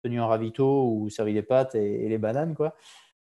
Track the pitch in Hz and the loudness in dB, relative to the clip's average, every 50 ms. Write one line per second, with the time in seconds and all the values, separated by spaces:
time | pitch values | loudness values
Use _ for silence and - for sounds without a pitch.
0 | - 120 120 120 117 110 110 110 113 110 - - 135 135 139 139 131 120 110 107 | -6 -4 -2 0 0 2 2 0 0 -2 0 2 2 4 4 4 2 2 0 0
1 | 107 104 - - 107 107 107 107 101 - 127 131 131 131 - 110 104 101 107 117 | -2 -4 -4 -2 -2 0 0 0 0 2 2 2 2 2 0 0 0 0 0 -2
2 | 113 107 110 110 107 107 120 139 160 165 151 147 151 160 - - - - - - | -2 -2 -2 -2 -2 -2 -2 -2 -2 -4 -2 -2 -4 -4 -6 -8 -18 -20 -20 -20
3 | - _ _ _ _ _ | -20 _ _ _ _ _